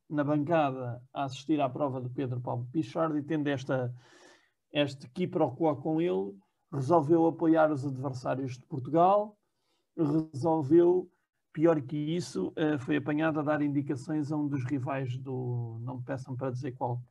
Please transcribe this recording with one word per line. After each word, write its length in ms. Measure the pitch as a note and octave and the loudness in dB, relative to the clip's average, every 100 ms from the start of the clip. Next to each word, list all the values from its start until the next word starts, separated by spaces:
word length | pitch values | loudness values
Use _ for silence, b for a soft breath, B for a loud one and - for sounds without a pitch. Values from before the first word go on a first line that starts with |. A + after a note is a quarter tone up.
| - | -6
na 140 | D3 | -2
bancada 800 | C#3+ D3+ C#3+ E3 C#3 C3 A#2+ A#2+ - | 0 0 2 2 2 -2 -8 -10 -10
a 120 | D3 | -6
assistir 360 | C#3 C3+ - D3+ | -6 -4 -2 0
à 80 | C3+ | 0
prova 320 | B2 C#3+ B2+ | 0 -2 -2
de 80 | B2+ | -6
Pedro 320 | B2+ B2+ B2 | -4 -4 -4
Paulo 260 | B2+ B2 B2 | -4 -6 -4
Pichardo 460 | D#3+ D3 E3+ D#3+ D3+ | -4 -2 0 0 0
e 40 | |
tendo 260 | C#3+ D#3 C#3+ | -2 -2 0
esta, 440 | C3+ C3+ C3 B2 B2 B B B B B B _ | -2 0 -2 -2 -6 B B B B B B _
este 360 | D3 C#3 C#3 - | -2 -2 -4 -10
quiproquo 680 | - F3 F3 D3 B2 D#3+ C#3+ | -4 -2 0 0 0 0 0
com 240 | E3 D#3+ | -2 0
ele, 340 | F3 F#3+ G3+ G3+ _ _ _ | 0 0 -4 -10 _ _ _
resolveu 540 | C#3 C3 E3+ C#3+ E3+ E3 | -4 2 4 6 4 4
apoiar 440 | E3 E3 D#3+ D#3 | 4 4 6 4
os 120 | C#3+ | 2
adversários 720 | C#3 B2+ C3+ A#2+ C#3 C3 C3+ B2+ | -4 -4 -6 -4 -4 -4 -4 -8
de 60 | - | -10
Portugal, 680 | C3+ C3+ D#3+ F#3 G#3 G#3+ - _ _ _ _ _ - | -8 0 4 6 4 0 -8 _ _ _ _ _ -2
resolveu, 1120 | D3 D#3+ D#3 B2+ E3 D#3+ C3+ E3+ F3 F#3 F3+ _ _ _ _ | 2 2 0 -2 0 2 6 8 8 4 0 _ _ _ _
pior 280 | - E3 D3+ | 2 4 4
que 140 | A#2+ D3+ | 0 -4
isso, 560 | D3+ F3 E3+ F#3+ F#3 - | -2 -2 -2 -4 -4 0
eh, 220 | D#3 D3+ | 0 0
foi 180 | C3+ D3 | 0 0
apanhado 440 | D3 D3 D#3+ D#3 | 0 0 0 0
a 20 | |
dar 200 | D3 D3+ | 0 0
indicações 680 | D3 C#3+ C#3+ C3+ D3 D#3 C#3 | 0 0 -2 -4 -4 -4 -2
a 60 | D3+ | -2
um 100 | D3 | -2
dos 180 | C#3 | -2
rivais 520 | B2 C#3+ C#3 C3+ C3 B2+ | -2 -4 -2 -4 -4 -6
do, 600 | C3+ B2+ B2 A#2+ A#2 A2+ | -6 -6 -4 -4 -6 -8
não 160 | B2 C3 | -10 -10
me 60 | |
peçam 320 | C3+ C#3 C#3 B2 | -8 -8 -8 -6
para 140 | C3+ | -6
dizer 220 | B2 C#3 | -6 -8
qual, 300 | B2+ B2 B2 - | -6 -4 -6 -8